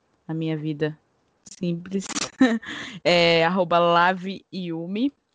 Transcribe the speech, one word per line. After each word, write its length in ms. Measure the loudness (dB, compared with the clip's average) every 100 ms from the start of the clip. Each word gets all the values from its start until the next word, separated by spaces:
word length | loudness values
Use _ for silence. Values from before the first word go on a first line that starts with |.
| _ _ -10
a 60 |
minha 240 | -6 -4 -4
vida 420 | -4 -4 -4 -6 _ _ _ _
simples, 640 | -20 -8 -6 -6 -6 -6 -6 -8 -4 2
<laughs> 640 | 2 2 -4 -12 -12 -4
é 400 | 2 4 6 4
arroba 340 | 4 2 2 2
Lavi 680 | 4 4 4 2 -6 -10 _
Yumi, 600 | -10 -6 -6 -6 -4 -4 -6 _